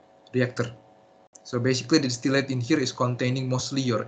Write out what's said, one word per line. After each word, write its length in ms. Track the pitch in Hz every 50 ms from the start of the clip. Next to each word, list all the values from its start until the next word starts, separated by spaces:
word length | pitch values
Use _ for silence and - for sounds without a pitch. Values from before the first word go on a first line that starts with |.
| - - - - - - -
reactor. 380 | 127 123 120 - - 120 - - - - - - - - _ - - - _ _ - -
So 160 | - 127 120
basically 400 | 117 131 135 120 - - 165 151
the 80 | 139
distillate 420 | 127 120 - - 139 135 139 127 131
in 120 | 131 127
here 180 | 117 120 160 147
is 140 | 127 123 -
containing 560 | - 127 123 123 117 127 123 131 135 131 127
mostly 320 | 127 127 - - 139 135
your 260 | 131 123 113 107 -